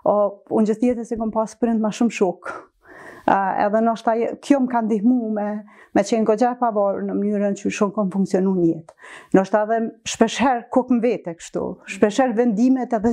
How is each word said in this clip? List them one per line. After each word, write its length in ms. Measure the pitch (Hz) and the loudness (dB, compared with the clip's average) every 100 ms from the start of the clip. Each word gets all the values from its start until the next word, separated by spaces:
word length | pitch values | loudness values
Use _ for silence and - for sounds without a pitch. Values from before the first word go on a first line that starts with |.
| - | 0
o, 100 | 208 202 202 - | 2 2 -2 -4
unë 180 | 220 214 | 0 0
gjithë 200 | 220 247 | 2 0
jetës 200 | 240 226 | 0 -4
e 80 | 226 | -6
kom 120 | 220 | -4
pas 220 | 220 220 - | -2 -4 -2
prind 240 | 233 220 | 0 0
ma 100 | 220 | 0
shumë 240 | - 240 - | 0 0 2
shok. 340 | 190 - - - - _ - - - - - | -2 -2 -10 -14 -16 _ -20 -20 -20 -4 2
A, 100 | 196 190 - | 2 2 0
edhe 160 | 202 220 | 0 2
ndoshta 300 | 226 220 233 | 0 0 0
je-, 200 | 226 226 - | 0 -2 -2
kjo 220 | - 277 | 0 2
më 80 | 247 | 2
ka 100 | 240 | 0
ndihmu 460 | 214 220 226 254 220 | 0 0 2 0 0
me, 120 | 214 208 208 - - - 196 | -4 -4 -6 -12 -20 -4 -2
me 60 | 202 | 0
qenë 200 | 226 214 | 0 2
goxha 240 | 214 247 | 2 2
e 40 | 247 | 0
pavarur 420 | 240 208 202 196 | -2 0 0 -2
në 120 | 196 196 | -4 -2
mënyrën 400 | 202 208 202 196 | -2 -2 -2 -2
që 140 | 101 | -4
shumë 200 | - 202 214 | -2 -2 -2
kom 160 | 190 | -2
funksionu 400 | 196 190 185 196 | -2 0 0 0
në 120 | 185 170 | 2 0
jetë. 260 | 160 - - - - - | -2 -8 -20 -20 -20 0
Ndoshta 280 | 185 190 214 | 0 2 0
edhe 140 | 214 226 226 - - | 0 -2 -4 -8 -6
shpesh 300 | - 226 - | 0 0 2
herë 180 | 262 240 233 | 0 0 0
kok 220 | 262 254 | -2 0
më 80 | 240 | 0
vete 320 | 240 196 180 | 0 -2 -6
kështu, 280 | 165 - - - - - | -12 -10 -6 -6 -10 -8
shpesh 300 | - 208 208 | 0 2 2
herë 140 | 262 214 | 2 2
vendimet 560 | 247 196 254 262 240 | 0 2 2 2 0
edhe 180 | 226 220 | -2 0